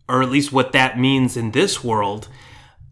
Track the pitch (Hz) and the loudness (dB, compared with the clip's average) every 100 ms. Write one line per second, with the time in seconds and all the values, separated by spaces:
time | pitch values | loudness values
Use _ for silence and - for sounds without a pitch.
0 | - 127 127 143 143 131 127 139 127 123 | -2 0 2 0 0 0 2 2 2 2
1 | 131 135 123 120 113 127 190 - 120 107 | 2 2 0 -2 -2 0 0 -2 -4 -2
2 | 101 107 - - - - - - - | -2 -6 -12 -20 -20 -20 -20 -20 -12